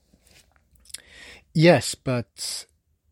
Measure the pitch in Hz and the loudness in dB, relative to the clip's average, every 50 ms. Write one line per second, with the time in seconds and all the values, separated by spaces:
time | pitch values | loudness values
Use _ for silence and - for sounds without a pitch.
0 | _ _ _ _ _ _ _ - _ _ _ _ _ _ _ _ _ - - - | _ _ _ _ _ _ _ -20 _ _ _ _ _ _ _ _ _ -20 -20 -20
1 | - _ - - - - - - _ _ _ 160 156 170 170 123 - - - - | -20 _ -20 -20 -20 -20 -20 -20 _ _ _ 2 4 6 4 4 2 -4 -12 -10
2 | _ 135 127 120 110 - _ - - - - - - _ _ _ _ _ _ _ | _ -6 -6 -6 -6 -10 _ -16 -14 -14 -14 -14 -18 _ _ _ _ _ _ _
3 | _ _ | _ _